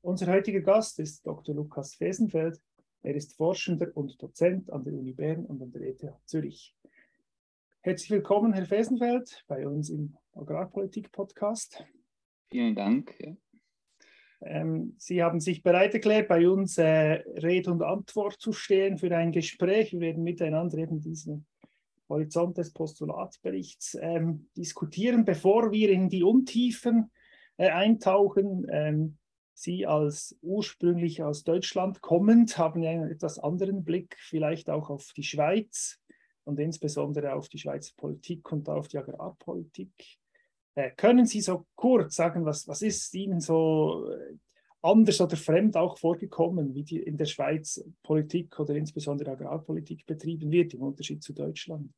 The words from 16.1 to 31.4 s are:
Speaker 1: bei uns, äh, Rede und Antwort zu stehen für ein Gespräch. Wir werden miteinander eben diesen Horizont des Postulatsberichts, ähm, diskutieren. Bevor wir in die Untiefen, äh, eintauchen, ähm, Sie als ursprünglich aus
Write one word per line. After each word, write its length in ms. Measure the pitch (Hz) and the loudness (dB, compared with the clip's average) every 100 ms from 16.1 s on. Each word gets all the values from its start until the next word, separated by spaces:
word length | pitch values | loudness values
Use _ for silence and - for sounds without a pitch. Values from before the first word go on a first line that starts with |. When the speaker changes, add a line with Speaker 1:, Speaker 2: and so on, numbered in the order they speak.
| 214 208 | 2 4
Speaker 1:
bei 200 | 175 175 | 6 6
uns, 300 | 196 190 - | 4 0 2
äh, 460 | 160 156 156 160 - 175 | 4 6 4 2 -4 -4
Rede 300 | 160 185 180 | 0 0 0
und 100 | 170 | -2
Antwort 580 | 165 190 196 - 202 - | 0 -4 -4 -4 -4 -4
zu 120 | - | -8
stehen 460 | - - 190 196 180 | -8 2 2 2 0
für 120 | 180 170 | 0 0
ein 160 | 170 | 0
Gespräch. 600 | 165 160 - 180 208 214 | 0 -4 -2 2 2 2
Wir 40 | 180 | 0
werden 240 | 165 160 | -4 -2
miteinander 560 | 165 170 165 156 175 156 | -4 -2 0 0 -2 -4
eben 220 | 160 160 | -4 -6
diesen 440 | 156 160 160 151 - _ _ _ _ _ _ | -6 -10 -10 -10 -12 _ _ _ _ _ _
Horizont 520 | 147 156 165 175 180 | -4 -2 -2 -2 -4
des 120 | 160 | -8
Postulatsberichts, 1200 | - 160 - 156 - - - - - 180 - - - | -6 -10 -6 -8 -6 -10 -8 -8 -6 -8 -14 -12 -8
ähm, 480 | 165 170 165 156 - - | -4 -2 -2 -4 -8 -10
diskutieren. 680 | 165 - 156 - 226 240 | -10 -8 -8 -2 2 4
Bevor 480 | 220 165 185 214 226 | 4 4 4 4 4
wir 160 | 214 214 | 4 4
in 220 | 185 185 | 4 2
die 120 | 180 | 4
Untiefen, 880 | 175 247 262 226 247 226 240 226 220 _ _ _ _ _ | 6 6 4 0 0 0 2 2 2 _ _ _ _ _
äh, 140 | 180 | 2
eintauchen, 960 | 165 208 226 - 190 202 196 196 185 - | 4 4 4 4 6 6 4 0 -2 -2
ähm, 460 | 151 151 151 160 151 _ _ _ | -2 0 0 -2 -4 _ _ _
Sie 320 | _ - 180 - | _ -6 -4 0
als 520 | 151 151 147 - - | 2 0 -2 -14 -14
ursprünglich 800 | 170 202 - - 175 175 170 160 | -6 -4 -4 0 0 2 0 -2
aus 220 | 151 147 | -4 -4